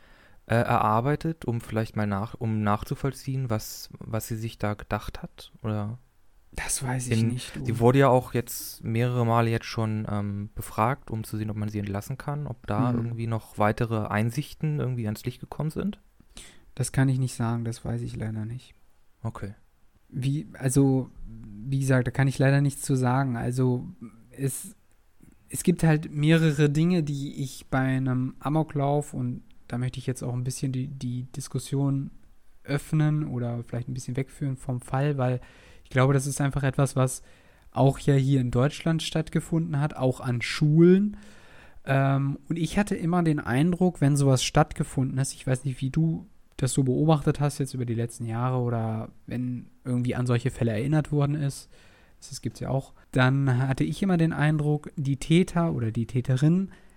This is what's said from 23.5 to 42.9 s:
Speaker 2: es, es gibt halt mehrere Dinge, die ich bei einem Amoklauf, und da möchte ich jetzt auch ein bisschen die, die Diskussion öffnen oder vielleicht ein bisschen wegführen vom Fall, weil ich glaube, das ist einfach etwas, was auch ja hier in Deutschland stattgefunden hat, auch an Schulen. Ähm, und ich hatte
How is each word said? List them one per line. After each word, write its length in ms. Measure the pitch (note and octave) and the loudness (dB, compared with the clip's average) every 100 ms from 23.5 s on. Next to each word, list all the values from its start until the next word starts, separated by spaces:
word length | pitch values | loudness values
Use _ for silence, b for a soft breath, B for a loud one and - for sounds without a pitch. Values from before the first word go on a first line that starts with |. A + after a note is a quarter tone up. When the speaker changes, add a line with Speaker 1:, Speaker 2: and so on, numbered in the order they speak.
| B2+ B2+ B2 - - A#2 - - | 0 2 0 -4 -14 -18 -18 -20
Speaker 2:
es, 460 | - C3+ - - - _ _ _ _ - - _ | -6 -6 -4 -10 -18 _ _ _ _ -20 -20 _
es 140 | - | -2
gibt 200 | - F3 | 0 4
halt 300 | D#3+ D#3 E3 | 4 4 0
mehrere 580 | D3 D3+ E3 D#3+ C#3+ D3 | 0 4 6 4 4 4
Dinge, 320 | C#3+ E3 F3+ | 4 2 2
die 400 | C#3+ C#3+ C#3+ - | 0 -4 -6 -6
ich 240 | C3+ - - | -8 -8 -4
bei 80 | C3+ | -2
einem 560 | C3 C3 C3 B2+ C3 - | 0 0 0 0 -2 -4
Amoklauf, 760 | C#3 D#3 D3+ C#3+ C#3 D3 C#3+ D3 | -2 0 0 0 0 0 -2 -4
und 280 | B2 B2+ - - - | -6 -6 -12 -20 -10
da 100 | B2 | -6
möchte 200 | B2+ B2+ | -4 -4
ich 80 | C3 | -6
jetzt 160 | B2+ | -6
auch 120 | C3+ B2 | -4 -4
ein 100 | B2 | -4
bisschen 260 | - C3+ | -4 -4
die, 160 | B2+ C3 | -4 -6
die 360 | C3+ B2+ B2 B2+ | -6 -6 -6 -8
Diskussion 800 | - - C3 - C#3 C#3 C#3 C#3 - - - - - | -10 -8 -8 -4 0 0 0 -4 -12 -20 -20 -20 -20
öffnen 640 | - B2 - D#3 D3+ D3+ D3+ | -6 -6 0 2 2 2 -2
oder 380 | B2+ A#2+ A#2+ A#2 | -4 -4 -6 -6
vielleicht 240 | A#2+ B2 | -6 -6
ein 60 | B2+ | -8
bisschen 220 | - B2+ | -6 -6
wegführen 400 | C3+ - C#3 C3 | -6 -6 -6 -2
vom 240 | - B2 | -2 -2
Fall, 380 | - C3 D3 C#3+ | -2 0 0 2
weil 220 | B2+ B2+ B B B B | 0 0 B B B B
ich 80 | - | -4
glaube, 240 | C3 C3 C#3 | 2 4 4
das 120 | C#3 | 2
ist 140 | C3 | 0
einfach 220 | C#3 C#3 | 0 0
etwas, 320 | C#3 - C#3 C3 | 0 2 2 4
was 280 | C3 - b b b b b | 0 0 b b b b b
auch 260 | A2+ C3+ C3 | 4 4 4
ja 160 | - C#3 | 4 4
hier 260 | C3 C#3 | 6 4
in 100 | B2 | 4
Deutschland 520 | A#2+ C#3 - E3 D#3+ | 2 2 2 0 0
stattgefunden 800 | - D#3+ D#3+ E3 - E3 E3 C#3+ | 0 -2 -2 -2 0 0 0 0
hat, 160 | D3+ - | -2 0
auch 240 | C3 B2+ | 0 0
an 200 | C3 B2 | -2 -2
Schulen. 720 | - - D3+ D#3 E3+ F#3+ G#3 G#3 B B B B B B - | -2 2 6 8 10 8 6 -2 B B B B B B 0
Ähm, 540 | C3+ C3+ C#3 C#3 C#3+ - | 2 4 2 0 -4 -6
und 100 | E3 | -4
ich 200 | D#3+ F#3+ | 0 0
hatte 180 | G3+ | 0